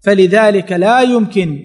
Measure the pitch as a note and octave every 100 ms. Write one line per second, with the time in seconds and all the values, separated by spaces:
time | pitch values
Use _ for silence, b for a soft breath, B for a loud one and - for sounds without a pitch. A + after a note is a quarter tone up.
0 | - G3+ F#3 G#3 G#3+ G3+ F3+ F3+ F#3+ B3
1 | B3+ A#3+ G#3 G3+ F3 C#3+